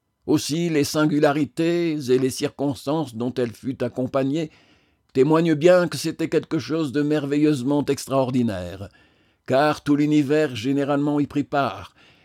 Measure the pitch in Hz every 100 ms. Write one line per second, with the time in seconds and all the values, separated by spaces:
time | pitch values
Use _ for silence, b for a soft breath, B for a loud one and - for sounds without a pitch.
0 | _ _ - 147 - 156 170 151 139 151
1 | 151 147 151 143 135 - 165 175 170 151
2 | 123 127 131 - 143 - 143 - - 160
3 | 131 110 123 123 120 104 127 131 123 -
4 | 127 139 135 156 156 b b b b b
5 | b 131 139 160 170 151 170 180 170 139
6 | 160 - 160 160 - 160 120 160 151 143
7 | 147 151 139 147 151 147 123 147 139 139
8 | - 135 127 127 117 95 87 95 98 b
9 | b b b b - 131 151 147 - 147
10 | 147 151 135 151 151 120 123 139 139 143
11 | 147 147 139 147 131 147 127 95 95 _
12 | b b